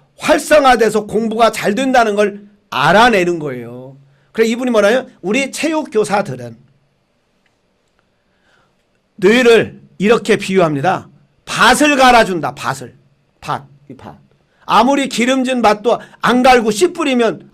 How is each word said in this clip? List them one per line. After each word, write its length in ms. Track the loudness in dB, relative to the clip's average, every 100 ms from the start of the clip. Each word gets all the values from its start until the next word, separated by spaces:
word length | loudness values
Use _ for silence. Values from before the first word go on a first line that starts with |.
| _ _
활성화돼서 880 | -2 -2 2 4 4 4 2 -2 -4
공부가 460 | -4 -4 0 0
잘 220 | 0 -4
된다는 420 | -2 0 2 2 0
걸 320 | -2 -4 -18 _ _
알아내는 720 | -2 2 4 4 2 0 -4
거예요. 580 | -6 -10 -12 -16 -18 -20 _ _ _
그래 140 | -2 -2
이분이 240 | -2 -2
뭐라요? 360 | 0 2 0 -4 _
우리 300 | -6 -4 -4
체육교사들은 1040 | -6 -4 -4 -4 -4 -2 -4 -6 -12 -16 -20 _ _ _ _ _ _ _ _ _ _ _ _ _ _ _ _ _ _ _ _ _ _ _ _ _ -2
뇌를 640 | 2 4 4 4 2 -8 _ -4
이렇게 380 | 0 0 0 -2
비유합니다. 760 | -2 0 0 0 -2 -4 -8 _ _ _ -10
밭을 500 | 0 2 4 2 4
갈아준다. 580 | 6 4 2 -2 -8 -8
밭을. 420 | -8 -8 -14 _ _ _ _ _
밭. 260 | -10 -10 -12 _ -20
이 40 |
밭. 240 | -20 -20 -20 _ _ _ _ 0
아무리 420 | 2 2 0 -2
기름진 540 | -2 -2 0 -2 0
밭도 380 | 0 0 -2 -4 -6 _
안 220 | -2 2
갈고 280 | 4 2 0
씨 200 | 0 -2
뿌리면 600 | 0 -2 0 -2 -4 -14